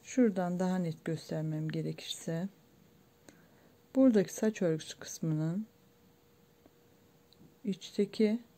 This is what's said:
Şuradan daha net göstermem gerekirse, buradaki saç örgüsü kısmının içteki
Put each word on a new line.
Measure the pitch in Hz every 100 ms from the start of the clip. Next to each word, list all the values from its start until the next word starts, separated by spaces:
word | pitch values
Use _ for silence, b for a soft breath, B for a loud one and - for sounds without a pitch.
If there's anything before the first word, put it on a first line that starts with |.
Şuradan | - - 240 190 180 180
daha | 185 185
net | 175 160 -
göstermem | 156 - 160 156 156 156
gerekirse, | 156 156 160 - - - 165 190 - - _ - - - _ b b b b b b _ -
buradaki | 262 214 175
saç | - 220 220
örgüsü | 175 160 - -
kısmının | - - 165 156 160 180 220 _ - _ - _ _ _ _ _ - _ _ - _ _ _ - - _
içteki | - 190 - - 202 - 214 226 -